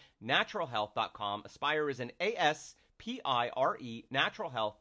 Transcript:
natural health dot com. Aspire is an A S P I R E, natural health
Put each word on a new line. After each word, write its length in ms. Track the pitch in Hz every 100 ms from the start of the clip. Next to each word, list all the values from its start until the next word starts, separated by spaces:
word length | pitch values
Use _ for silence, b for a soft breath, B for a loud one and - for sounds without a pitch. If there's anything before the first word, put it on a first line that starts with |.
| B B
natural 460 | 110 165 220 214 147
health 260 | 113 104 117
dot 160 | 107
com. 300 | - 104 104
Aspire 460 | - - 143 151 147
is 100 | 127
an 140 | 127 -
A 120 | 190 214
S 380 | 156 156 - - b _
P 220 | 226 247 -
I 240 | 123 120
R 260 | - 135 -
E, 280 | 123 113 -
natural 400 | 135 180 - 175
health 300 | 123 107 -